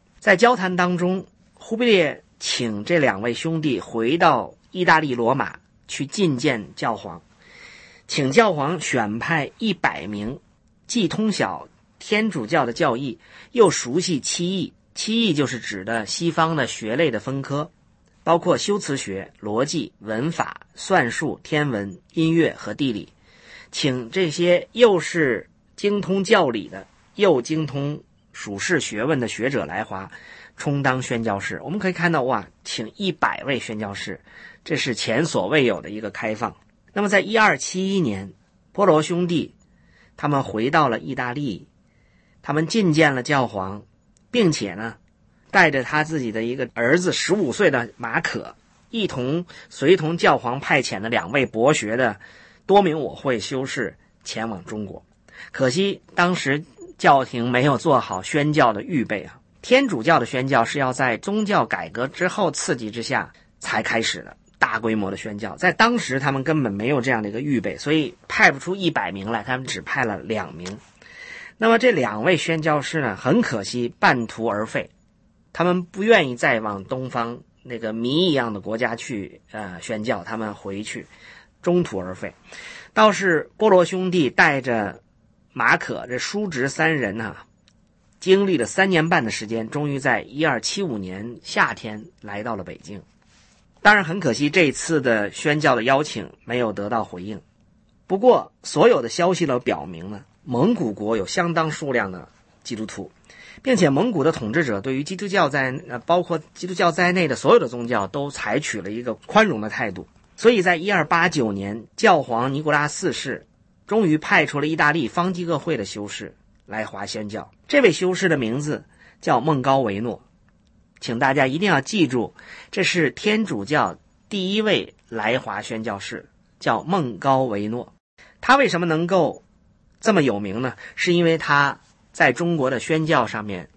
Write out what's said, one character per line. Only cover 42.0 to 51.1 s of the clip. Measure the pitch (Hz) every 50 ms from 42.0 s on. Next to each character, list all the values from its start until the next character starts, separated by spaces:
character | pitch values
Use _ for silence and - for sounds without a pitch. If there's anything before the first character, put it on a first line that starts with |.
| _ _ _ _ _ _ _ _
他 | _ -
们 | 147 151 165 165
觐 | - 226 208 175
见 | 156 151 160 147 135
了 | 127
教 | 120 - 151 139 127
皇， | 110 110 101 92 95 98 104 - _ _ _ _ _ _ _ _ _
并 | - 247 220 175
且 | 147 - 110 98 85
呢， | 98 110 117 110 _ _ _ _ _ _ _ _ _ _ _
带 | - 202 180 160
着 | 139 135 123
他 | - - 151 151
自 | 156 160 156
己 | 127 113
的 | 104 113 113
一 | 117 123
个 | 139 131 117 _
儿 | 113 117 120 147 180
子 | 180 180 135
十 | - - - 175
五 | 214 190 131 110
岁 | - 208 175
的 | - 123 117 104 - _
马 | 117 117 117 160
可， | 165 - - 107 - - - _ _ _ _ _ _ _
一 | - 233 208
同 | 180 - 131 123 127 147 170 180 - - - - _
随 | - - 139 143 185
同 | 185 156 156 170 170
教 | - 196 147 123
皇 | - 120 120 139
派 | 143 - 170 143
遣 | 120 - - 98
的 | 101
两 | 113